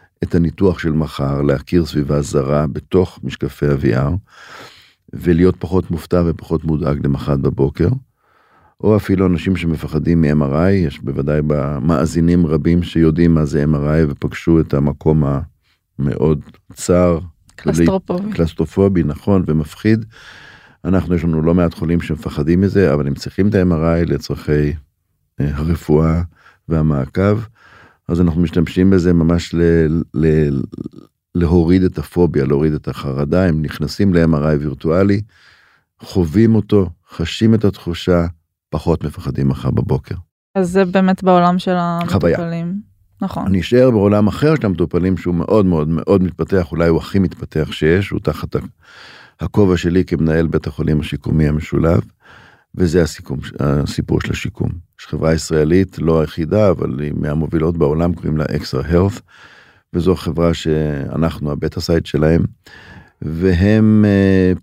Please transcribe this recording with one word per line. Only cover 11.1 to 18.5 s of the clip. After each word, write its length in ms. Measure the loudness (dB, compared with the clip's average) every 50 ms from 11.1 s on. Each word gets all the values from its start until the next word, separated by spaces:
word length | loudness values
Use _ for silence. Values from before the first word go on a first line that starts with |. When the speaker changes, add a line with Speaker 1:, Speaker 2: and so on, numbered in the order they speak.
| -6 -4 -2 -2 0 0 0 0
Speaker 1:
במאזינים 1000 | 0 -2 -2 -2 -4 -2 0 0 2 2 0 0 0 0 2 2 4 2 2
רבים 380 | 2 0 0 2 2 2 0 0
שיודעים 500 | 0 0 2 2 2 4 4 4 4 4
מה 120 | 2 2
זה 180 | 0 0 0 0
M 100 | 0 0
R 320 | 0 0 0 0 2 2 0
I 40 |
ופגשו 480 | -2 -4 -6 -8 -8 -4 0 2 2 2
את 140 | 2 2 0
המקום 500 | 0 0 0 -2 -2 0 0 2 2 2 0 -2 -4 -6 -8 _ _ _ _ _ _ _ _ _ -6
המאוד 400 | -4 -4 -2 0 0 0 0 0 -4 -12 -20 _ _ -20 -18
צר. 460 | -8 -2 0 2 2 4 2 2 0 -4 -10 -16 _ _ _ _
Speaker 2:
קלסטרופובי. 760 | -10 -4 -2 0 0 2 2 0 -2 -4 -4 -6 -6 -4 -4
Speaker 1:
קלסטרופובי, 720 | -2 -2 -2 -2